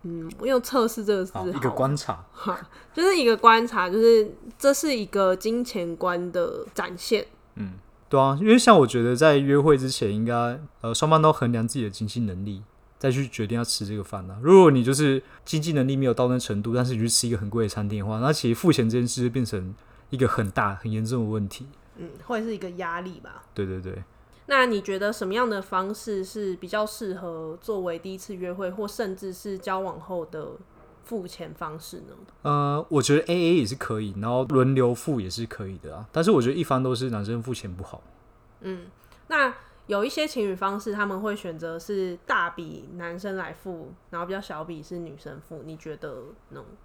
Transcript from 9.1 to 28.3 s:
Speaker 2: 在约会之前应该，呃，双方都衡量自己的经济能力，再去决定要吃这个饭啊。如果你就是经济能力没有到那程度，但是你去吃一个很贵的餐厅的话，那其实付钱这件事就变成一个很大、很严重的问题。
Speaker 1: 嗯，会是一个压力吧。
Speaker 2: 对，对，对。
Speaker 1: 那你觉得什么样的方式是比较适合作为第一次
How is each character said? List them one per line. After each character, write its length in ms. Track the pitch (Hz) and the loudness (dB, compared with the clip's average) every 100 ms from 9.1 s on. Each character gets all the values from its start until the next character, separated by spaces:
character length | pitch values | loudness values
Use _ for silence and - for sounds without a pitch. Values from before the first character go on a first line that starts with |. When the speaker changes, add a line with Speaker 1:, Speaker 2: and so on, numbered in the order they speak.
Speaker 2:
在 220 | 123 156 143 | 6 6 6
约 240 | 139 143 | 6 6
会 180 | 151 139 | 6 4
之 100 | 131 | 2
前 240 | - 107 | -2 0
应 120 | 104 | 0
该， 340 | 117 117 120 127 151 _ | 0 0 -2 -4 -12 _
呃， 120 | 113 | -4
双 160 | 117 156 | 0 4
方 140 | 156 | 6
都 100 | 156 | 6
衡 200 | 151 123 | 4 0
量 160 | 117 113 | 0 -2
自 100 | 139 | -2
己 60 | |
的 60 | 107 | -6
经 180 | 92 107 | -4 -6
济 120 | 123 | -2
能 240 | 110 90 101 | -4 -4 -8
力， 160 | 98 104 _ _ _ | -10 -14 _ _ _
再 120 | 135 | 0
去 180 | 131 135 | 0 -2
决 180 | - 104 | -4 -2
定 120 | 117 | -2
要 40 | |
吃 220 | 117 - | -2 -4
这 100 | 101 | -4
个 80 | 107 | -6
饭 260 | 95 101 92 | -8 -10 -10
啊。 80 | 98 | -2
如 180 | 139 190 | 10 12
果 120 | 170 | 12
你 120 | 135 | 8
就 120 | 120 | 4
是 280 | 139 151 135 - - | 4 4 2 -2 -20
经 160 | - 156 | -4 -2
济 140 | 156 | 0
能 120 | 147 131 | 0 2
力 80 | 135 | 2
没 100 | 131 | 2
有 80 | |
到 140 | 113 123 | 2 2
那 100 | 123 | 0
程 240 | - 104 | -2 -4
度， 120 | 117 | 0
但 80 | 123 | 0
是 120 | 123 | 0
你 40 | 113 | 0
去 80 | 117 | 0
吃 220 | - 120 | 0 0
一 20 | |
个 60 | 113 | -2
很 140 | 101 | -2
贵 160 | 117 107 | -2 -2
的 20 | |
餐 180 | 107 101 | -2 -4
厅 160 | 104 | -4
的 60 | 101 | -4
话， 120 | 110 | 0
那 120 | 131 | 0
其 160 | 156 120 | 2 0
实 60 | |
付 180 | 117 180 | 2 4
钱 160 | 139 113 | 4 2
这 80 | 123 | 0
件 100 | 120 | -2
事 180 | - | 0
就 40 | 123 | -2
变 160 | 127 | 0
成 300 | 117 101 92 101 - - - | -4 -4 -8 -12 -20 -20 -12
一 80 | 131 | -2
个 100 | 123 | 0
很 240 | - 104 | 0 -2
大、 220 | - 104 95 | -2 -2 -4
很 140 | 113 | -6
严 140 | 107 | -4
重 200 | 110 127 | -2 -2
的 60 | 107 | -2
问 160 | 110 98 | -2 -4
题。 200 | - 135 - _ - | -8 -18 -20 _ -16
Speaker 1:
嗯， 100 | 165 - | -16 -16
会 180 | - 233 | -8 -6
是 120 | 226 | -4
一 20 | 208 | -8
个 140 | 185 | -10
压 320 | 175 175 170 | -8 -8 -8
力 180 | 185 175 | -10 -14
吧。 220 | - - - | -18 -20 -14
Speaker 2:
对， 140 | - 98 | -8 -6
对， 160 | 92 | -6
对。 200 | 92 92 95 _ _ - - | -10 -12 -14 _ _ -20 0
Speaker 1:
那 200 | 277 254 | 2 2
你 140 | 208 | 0
觉 180 | 202 190 | -4 -4
得 140 | 202 | -4
什 120 | 208 | -4
么 80 | 185 | -4
样 160 | 214 247 | -2 -2
的 140 | 202 | -2
方 320 | 190 190 190 | -4 -4 -4
式 300 | 214 - 202 | -8 -8 -8
是 320 | 190 220 196 175 | -6 -8 -8 -8
比 100 | 180 | -6
较 180 | 214 | -4
适 300 | 214 - 208 | -4 -6 -10
合 420 | 185 175 165 160 170 | -8 -10 -10 -12 -12
作 220 | - 208 | -8 -4
为 140 | 180 170 | -4 -6
第 160 | 190 | -10
一 60 | 190 | -14
次 160 | - | -12